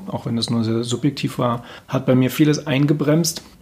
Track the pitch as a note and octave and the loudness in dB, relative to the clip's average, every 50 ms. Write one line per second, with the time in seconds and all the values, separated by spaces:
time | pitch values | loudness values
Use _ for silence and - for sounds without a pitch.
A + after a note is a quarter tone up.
0 | - - - A#2 - C3 A#2 A#2 A2 - A#2+ A#2 A2 A2+ A2+ A#2 A#2+ A#2+ A#2 A#2+ | 0 -4 -8 -8 -6 -4 -4 -4 -2 -2 0 0 0 0 0 -2 -2 -4 -4 -2
1 | - D3 D3 - - B2+ - - C3 A#2+ A#2+ A#2 - - - - - - - C3 | -2 -2 -2 -2 -6 -4 -2 -2 -2 0 -2 -4 -6 -12 -20 -20 -8 -4 -4 -2
2 | C3 C3+ B2+ B2+ C3 B2+ - - D#3 D3+ D3 D3 - D3+ C3+ C3+ D3 C#3+ D#3+ D3+ | 2 4 4 4 4 2 2 2 4 4 2 0 0 -2 0 2 2 2 2 2
3 | C#3+ C#3+ D#3+ E3 E3 D#3+ - - - - - - | 2 2 2 2 2 0 -4 -8 -12 -16 -14 -6